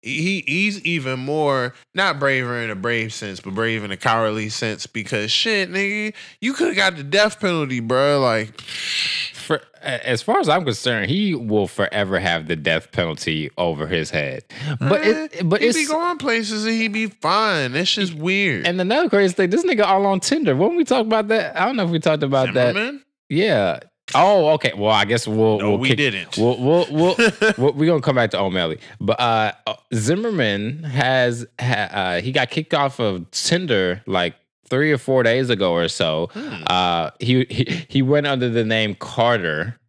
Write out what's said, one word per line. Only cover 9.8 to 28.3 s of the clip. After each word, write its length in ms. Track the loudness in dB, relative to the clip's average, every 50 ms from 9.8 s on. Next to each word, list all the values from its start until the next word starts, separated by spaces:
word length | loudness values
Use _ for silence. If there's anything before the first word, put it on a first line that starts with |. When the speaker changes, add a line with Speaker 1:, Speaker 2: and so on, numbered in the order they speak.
Speaker 2:
a-, 260 | -8 -8 -6 -6 -2 -2
as 140 | -2 -2
far 180 | 0 2 2 2
as 100 | 4 4
I'm 160 | 2 2 2
concerned, 440 | 0 -4 -2 -2 -2 0 0 0 0
he 240 | 0 0 0 0 0
will 320 | -2 -2 0 2 2 2 0
forever 500 | 0 -2 -2 -2 0 -2 -2 0 0 0
have 280 | 0 0 0 0 -2 -4
the 100 | -6 -2
death 340 | 0 0 0 0 -2 -4
penalty 580 | -4 -2 -2 -2 -4 -6 -4 -4 -4 -4 -6 -8 _ -2
over 300 | -2 -2 -2 -2 -4 -2
his 220 | -2 -4 -4 -2
head. 340 | -4 -4 -4 -4 -6 -10 -14 _ -16 -10 -8 -6 -6 -4
But 260 | 0 0 0 2 2 2
it, 280 | 0 0 -2 -8 -8 -4
Speaker 1:
Eh, 60 | -2
Speaker 2:
but 180 | 0 0 2
Speaker 1:
he 60 | 2 2
Speaker 2:
it's 100 | 2 2
Speaker 1:
be 80 | 0
going 320 | 0 -2 0 0 -2 -2 -2
places 480 | -2 -2 -2 -2 -2 -4 -6 -4 -2
and 100 | -2 -2
he 140 | -2 -2 -2
be 180 | -2 -4 -4 -4
fine. 640 | -6 _ -2 0 2 2 2 2 0 0 -2 -2
That's 220 | -2 -2 -2 0 0
just 200 | -2 -2 -4 -4
weird. 540 | -4 -2 0 0 2 2 0 0 0 0 0
Speaker 2:
And 140 | 0 0
another 260 | 0 0 2 2 2 2
crazy 240 | 4 4 4 2 2
thing, 180 | 2 0 2
this 120 | 2 2 2
nigga 220 | 2 2 2 2
all 200 | 4 4 2 2
on 140 | 2 0 0
Tinder. 340 | 0 0 0 0 2 2 2
When 220 | 2 2 2 2
we 80 | 0 2
talked 240 | 2 2 0 2 2
about 220 | 2 0 2 2
that, 280 | 0 0 0 -2 -2 0
I 80 | 0
don't 120 | 0 0 0
know 80 | 0
if 60 | 0
we 80 | 0 0
talked 240 | 2 2 2 2 0
about 300 | 0 2 2 2 2 2
that. 200 | 2 2 4 2
Speaker 1:
Zimmerman? 300 | 0 -4 -4 -6 -10 _ _ _ _ _ _
Speaker 2:
Yeah. 500 | 0 0 2 2 2 2 2 0 0 -4 -8 _ _ _ _ 0 4
Oh, 340 | 4 6 6 6 6 6 4 2
okay. 200 | 2 2 -2 -2
Well, 160 | 0 2 2
I 140 | 4 4 4
guess 220 | 2 2 0 0 -2
we'll, 320 | 0 2 4 4 4 2
Speaker 1:
No, 100 | 2 2
Speaker 2:
we'll 60 | 2 2
Speaker 1:
we 80 | 2 2
Speaker 2:
kick, 80 | 2 2
Speaker 1:
didn't. 400 | 2 0 0 -2 -8 -8 -2 2
Speaker 2:
we'll, 200 | 2 2 2 2
we'll, 260 | 2 4 4 4 2 2
we'll, 240 | 2 2 2 2 4 4
Speaker 1:
<laughs> 400 | 2 2 4 4 2 2 2 4
Speaker 2:
we'll, 140 | 2 2 2
we're 140 | 2 2 2
gonna 140 | 2 2
come 140 | 2 2 2
back 160 | 2 2 2